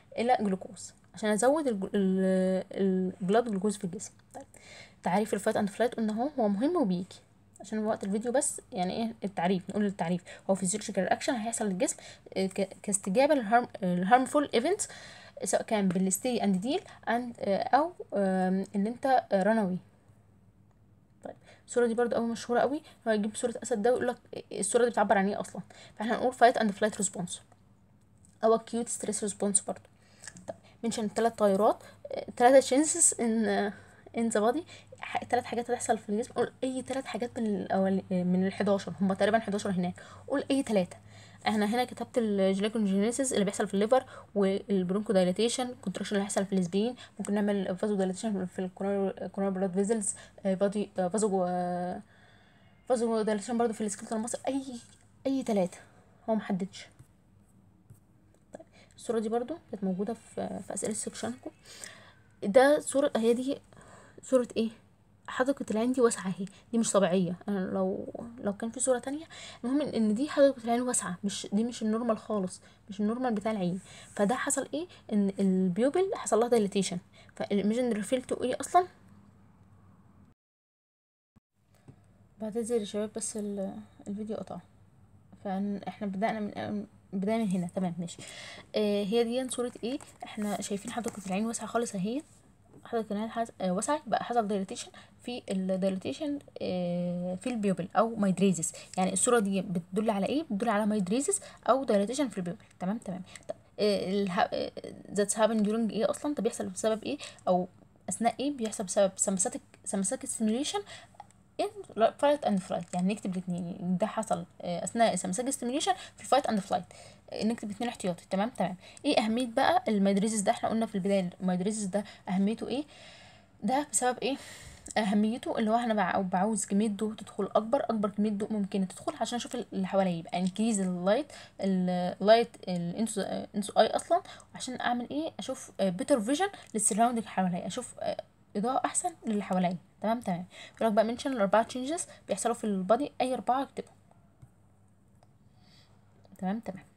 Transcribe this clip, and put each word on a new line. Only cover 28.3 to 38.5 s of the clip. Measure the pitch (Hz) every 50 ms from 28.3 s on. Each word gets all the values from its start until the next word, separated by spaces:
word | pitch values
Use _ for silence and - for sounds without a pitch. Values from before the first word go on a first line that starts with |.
| - - -
او | 226 226
اكيوت | 220 220 - 226 233 240 -
ستريس | - - - - 208 - 220
ريسبونس | 202 - - 196 202 196 -
برضو. | - - 190 - - - _ _ _ _ - - - - - - -
طيب، | - - - - - - - -
منشن | 233 - 247 214
ثلاث | 196 - - 220 226 220
تغيرات، | - 214 202 190 190 208 254 - - - - - - - -
آه، | - - - - -
ثلاثه | - 240 247 277 269
تشينجز | 254 - 247 277 311 311 - 339 - - - -
ان، | 240 233 220 226 214
آه، | 202 202 202 202 208 - - - - - - - - -
ان | 233 233 226
ذا | - 214
بودي، | 202 233 262 320 359 - - - - - - -
ح-، | - - - - -
ثلاث | - 247 247 240
حاجات | - 233 226 240 -
هتحصل | 240 240 - - 226
في | 220 - -
الجسم. | 202 214 262 - -
قول | 240 233 - - - -
اي | 262 254 262
ثلاث | 247 - 254 269 -
حاجات | - - 202 240 240 - 247
من | 226
الاول، | 214 202 185 190 - - 190 190 190 196 190 190 -
آه، | 190 180 180
من | 180 180 185 190
الحداشر، | 196